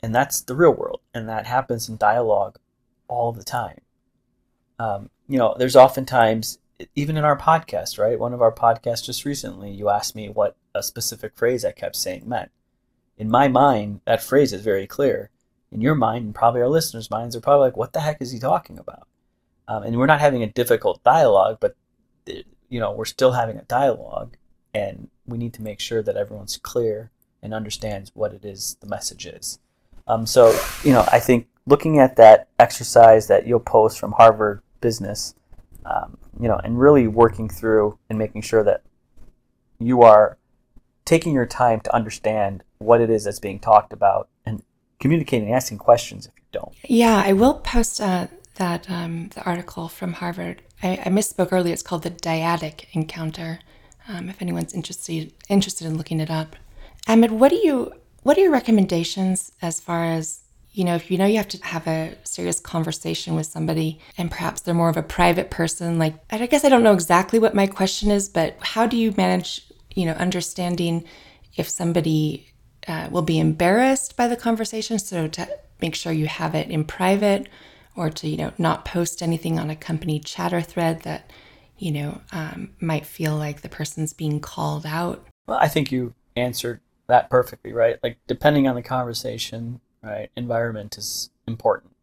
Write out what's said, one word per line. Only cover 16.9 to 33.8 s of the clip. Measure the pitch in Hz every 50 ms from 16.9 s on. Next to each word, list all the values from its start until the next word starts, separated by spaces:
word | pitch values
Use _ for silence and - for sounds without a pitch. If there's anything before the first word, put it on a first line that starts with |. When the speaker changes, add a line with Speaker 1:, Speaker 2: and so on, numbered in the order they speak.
| - 113 110 -
Speaker 1:
minds, | 110 110 117 120 117
are | 117
probably | - - 143 143 139
like, | 127 123
"What | - 117 -
the | - 160
heck | 147 156 151 -
is | 135 127
he | 131 113
talking | 113 135 175 175 - - - -
about?" | - - - - _ _ _ _ _ _ _ _ _ _ _ _ _ -
Um, | 110 110
and | 101 113 117 117
we're | 131
not | 147 156 143
having | 151 147 135 123
a | 113 107
difficult | - 123 120 - 120 107 - 101 87 - _
dialogue, | 117 143 165 156 123 101 98 95 104 113 -
but, | - 101 - _ _ _ _ _ _ _ _ _ _
you | - - - - _ _ _ _ _ 127 120
know, | 113 101
we're | 104 110 110
still | - - - 131 127
having | 123 123 120 110 107 107
a | -
dialogue, | _ 117 123 143 135 113 - - 58 - - - 120 - _ _ _ _ _ _ _
and | _ 107 101 98 - - - - _ _ _
we | - 117
need | 117 117 117 113
to | -
make | 107 107 104 -
sure | - - 117 113
that | 107 104 -
everyone's | 104 104 98 107 104 101 107 -
clear | - _ - - 123 117 110 107 107 110 110 _ _ _ _ _ _
and | - 107
understands | 110 110 107 104 - - - 107 104 98 98 95 _
what | 104 107 104
it | 101 98 -
is | 104 98 95 92 - - _
the | -
message | 101 98 101 - - - - -
is. | 90 - - - - - _ _ _ _ _ _ _ _ - _
Um, | - 120 113 113
so, | 110 - 131 120 113 107 98 - - - -
you | - 151
know, | 131 117 104 -
I | - 120
think | - - 127 117 117 _ _ _ _
looking | - 143 143 - 156 156 147
at | 131 131 -
that | - 113 110 110 - - _ _ _
exercise | 117 117 - - 120 - - 120 113 113 113 113 107
that | - 101 98 -
you'll | - 120 113
post | - - - 113